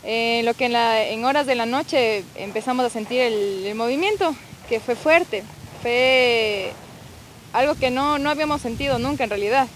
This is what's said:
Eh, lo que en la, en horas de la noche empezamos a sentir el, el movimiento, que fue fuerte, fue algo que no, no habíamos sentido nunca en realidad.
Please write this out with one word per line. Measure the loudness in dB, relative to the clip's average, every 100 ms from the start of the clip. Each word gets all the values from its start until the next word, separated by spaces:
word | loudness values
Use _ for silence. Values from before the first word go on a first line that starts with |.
Eh, | -2 0 2 2
lo | 0
que | 0
en | 0
la, | 2 2 2
en | 0 0 0
horas | 2 2
de | 0
la | 0
noche | -2 0 2 2 0 -4 -12
empezamos | -8 -6 -2 0 0
a |
sentir | -2 -4 0
el, | 0 0 -2 -2 -6
el |
movimiento, | -2 -2 0 0 0 0 -2 -12 -20 -4
que | -4
fue | -2 -2
fuerte, | 4 4 4 -6 -8 -16 -18 -8
fue | -2 2 4 6 6 4 2 -2 -6 -10 -18 -20 -20 -20 -20 -20 -6
algo | 0 2
que | 2 0
no, | 0 0 0
no | 0
habíamos | 0 0 -2
sentido | -4 -4 -2 0
nunca | -2 -2
en | -2
realidad. | -2 0 2 0